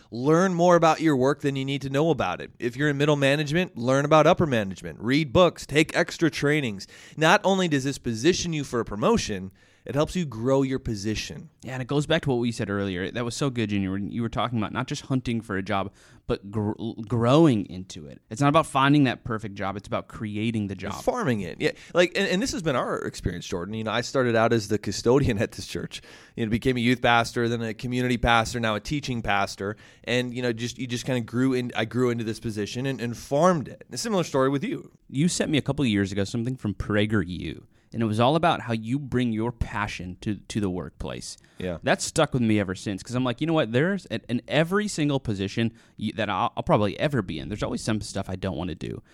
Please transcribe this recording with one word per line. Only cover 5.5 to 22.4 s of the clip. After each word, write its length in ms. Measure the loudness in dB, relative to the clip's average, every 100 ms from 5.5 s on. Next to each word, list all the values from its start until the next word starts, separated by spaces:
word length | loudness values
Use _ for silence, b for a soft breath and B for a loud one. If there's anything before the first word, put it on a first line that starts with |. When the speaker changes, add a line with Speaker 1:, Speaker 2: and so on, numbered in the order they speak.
| 2 0
Speaker 1:
Take 300 | 2 2 0
extra 340 | -2 0 0
trainings. 560 | 2 2 2 0 -6 -12 B B 0
Not 240 | 4 6
only 240 | 4 2 2
does 160 | 2
this 160 | 0 -4
position 540 | -4 2 2 2 0
you 100 | -4
for 160 | -2 -4
a 60 |
promotion, 640 | -4 0 2 2 0 -6 -8 b b b
it 100 | -6
helps 200 | -2 0
you 120 | -2 -4
grow 340 | -4 2 2
your 180 | 2 -2
position. 680 | -4 -4 -2 -4 -6 -12 -16 _
Speaker 2:
Yeah, 100 | -12
and 80 | -8
it 80 | -2
goes 160 | -2
back 160 | 2 0
to 60 | 2
what 120 | 0
we 120 | 0
said 160 | -2 -2
earlier. 420 | -2 -2 -4 -4
That 140 | -4
was 100 | -6
so 140 | -2 -2
good, 220 | 0 0
Junior, 220 | 0 0
when 180 | -2 -4
you 100 | -4
were 80 | -4
talking 300 | -2 -2 -2
about 120 | -2
not 160 | -4 -6
just 160 | -8 -2
hunting 340 | -2 0 -4
for 160 | -2 -4
a 60 |
job, 300 | -2 -2 -4 b b b -6
but 240 | -6 -4
gr-, 220 | -2 -2 -2 -6 -8 -2
growing 560 | 2 6 8 8 6 0
into 340 | -8 -12 -14 -16
it. 140 | -18 _
It's 120 | 0
not 60 | 4
about 180 | 4 2
finding 380 | 2 6 6
that 200 | 4 0
perfect 300 | -6 -6 -6
job. 240 | -6 -6 -6
It's 80 | -6
about 180 | -6 -6
creating 580 | -10 -6 -2 -2 -2 -4
the 80 |
job. 280 | -6 -8 -4
Speaker 1:
Farming 380 | -2 0 0 0
it. 180 | -4 -4
Yeah. 120 | -4 -4 B
Like, 180 | 2 2 2
and, 120 | 0
and 140 | 0